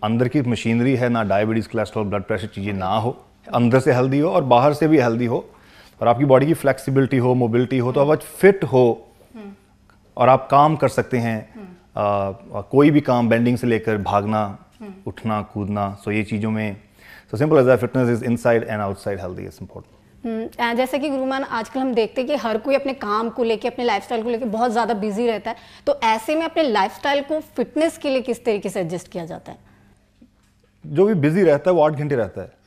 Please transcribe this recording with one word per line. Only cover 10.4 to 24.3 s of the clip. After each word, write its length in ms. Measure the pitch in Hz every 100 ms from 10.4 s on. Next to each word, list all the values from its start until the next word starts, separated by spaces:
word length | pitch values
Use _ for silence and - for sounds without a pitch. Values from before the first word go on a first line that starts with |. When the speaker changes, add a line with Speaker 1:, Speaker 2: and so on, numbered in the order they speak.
| -
Speaker 1:
काम 260 | 139 151 156
कर 120 | 135
सकते 300 | - - 127
हैं। 360 | 117 110 -
Speaker 2:
हम्म। 120 | 220 190 180 _ - 104 101 98 95 - 101
Speaker 1:
आ, 40 |
कोई 300 | - 131 147
भी 100 | 147
काम, 280 | 139 123 117
बेंडिंग 300 | 117 120 120
से 80 | 120
लेकर 320 | 110 110 107
भागना, 600 | 98 101 101 107 101 110 _ -
Speaker 2:
हम्म। 120 | 107 - -
Speaker 1:
उठना, 360 | - 113 107
कूदना, 600 | 101 107 101 104 101 98
so 80 | 107
ये 140 | 107
चीज़ों 260 | 98 107 110
में, 260 | 110 107 101 _ _ - - -
so 60 | 107
simple 200 | 151 151
as 80 | 127
that, 160 | 123
fitness 320 | 123 131 120 117
is 100 | 123
inside 360 | 117 123 117
and 180 | - 107
outside 380 | 101 98 - 95
healthy 260 | 90 92 95
is 80 |
important। 320 | - - - - _ _ _ 226
Speaker 2:
हम्म, 360 | 226 233 -
आ, 120 | 233
जैसे 240 | 240 254 277
कि 120 | 294
गुरुमान, 340 | 269 262 262
आजकल 360 | 277 233 214 269
हम 140 | 262
देखते 260 | 233 220 269
हैं 100 | 254
कि 60 | 294
हर 220 | 233 220
कोई 160 | 247
अपने 180 | 269 269
काम 380 | 254 208 214 226
को 140 | 226
लेके, 240 | 226 220 247
अपने 160 | 240
लाइफस्टाइल 380 | 240 202 - 233
को 80 | 226